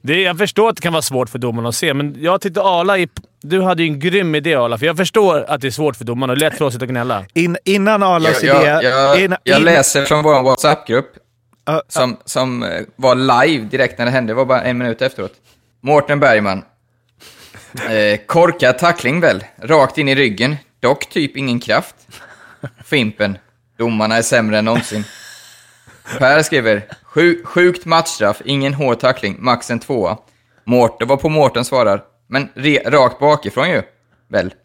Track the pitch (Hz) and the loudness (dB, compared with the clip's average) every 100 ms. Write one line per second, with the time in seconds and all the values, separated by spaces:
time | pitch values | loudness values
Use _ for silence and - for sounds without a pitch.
0 | 131 170 185 170 202 - 226 220 175 160 | 0 0 0 -2 -2 2 0 0 -4 -4
1 | - 131 120 127 123 117 117 113 170 139 | -2 -4 -4 -4 -6 -4 -6 -4 -2 -2
2 | 147 139 156 190 202 170 190 175 180 196 | -6 -4 -2 -2 -2 -2 0 0 0 0
3 | 175 - _ _ 143 185 185 170 165 143 | -2 -8 _ _ -4 -2 0 0 -2 -2
4 | 170 190 175 151 156 143 120 113 151 165 | -2 0 0 -2 0 0 0 -2 -2 -2
5 | 180 226 196 151 - 147 131 117 151 123 | 0 2 2 2 -2 -4 -4 -2 -4 -4
6 | 120 120 131 123 156 - 147 117 123 123 | -8 -4 -2 0 -2 0 -4 -4 -6 -4
7 | 123 107 98 165 175 175 - 196 196 214 | -4 -6 -4 -2 -2 -2 -2 0 2 2
8 | 196 170 160 156 135 139 151 151 127 135 | 2 2 0 0 2 4 4 2 2 2
9 | 139 143 190 180 - 139 160 165 135 143 | 2 2 2 -2 0 2 4 4 2 0
10 | 139 151 151 135 131 127 151 156 - 117 | 0 2 4 4 4 2 2 0 0 -2
11 | - _ _ _ _ _ - 156 - - | -2 _ _ _ _ _ -4 -4 -4 -2
12 | 127 107 - - 131 123 101 85 - - | -2 -4 -8 -4 -2 -4 -6 -8 -10 -2
13 | 131 123 131 123 147 147 107 135 123 - | 2 2 4 4 4 0 -4 -2 -2 -2
14 | 120 131 113 117 127 127 127 123 123 113 | -2 -2 -2 -2 0 0 0 -2 -4 -2
15 | 131 - 98 _ _ _ _ _ 135 147 | -4 -4 -12 _ _ _ _ _ 2 2
16 | 147 143 139 110 101 95 - _ _ _ | 2 2 4 4 2 -4 -10 _ _ _
17 | _ _ - - - - - - - 110 | _ _ -20 -20 -20 -20 -18 -12 -4 0
18 | 104 104 - 165 170 170 127 127 170 170 | 2 0 0 4 4 4 0 2 0 0
19 | 123 160 160 95 - _ 101 156 131 - | -2 0 0 0 -6 _ 0 2 2 0
20 | 143 135 131 98 123 147 _ _ - 147 | -2 0 0 0 -4 -4 _ _ -2 -2
21 | - - 143 139 135 120 113 110 - _ | -4 -4 -4 -4 -4 -4 0 -2 -2 _
22 | _ - - - - _ - _ - 151 | _ -20 -20 -20 -20 _ -16 _ -4 -2
23 | 110 - 101 98 _ _ _ - 117 110 | -2 -2 -4 -4 _ _ _ -6 -4 -2
24 | 107 113 113 123 110 107 110 120 113 107 | 0 0 2 0 2 0 0 -2 -2 -8
25 | 101 - - - - - _ _ _ _ | -10 -16 -20 -20 -20 -20 _ _ _ _
26 | - 123 131 151 151 147 113 104 107 - | -14 0 4 4 2 0 2 0 -2 -20
27 | _ 151 175 170 - 175 180 175 165 165 | _ 2 2 2 -2 2 2 2 0 0
28 | 160 - 101 104 - 139 139 139 135 117 | 0 -2 -2 -2 -4 -2 -2 -2 -2 0
29 | 127 127 101 - 123 120 - 120 - 131 | 0 0 -6 -4 -2 -2 -2 -8 -4 -2
30 | 110 110 _ _ _ _ - 123 117 - | -2 -4 _ _ _ _ 0 2 2 0
31 | 117 139 160 156 135 117 123 131 110 101 | -2 0 0 2 2 0 -2 0 2 0
32 | - _ _ 131 139 - 143 139 - 143 | -4 _ _ -6 -6 -4 0 0 2 2
33 | 123 - 143 147 98 123 165 143 - _ | 2 2 2 2 -2 -4 -2 -2 -6 _
34 | _ _ _ 107 90 - | _ _ _ -2 -2 -8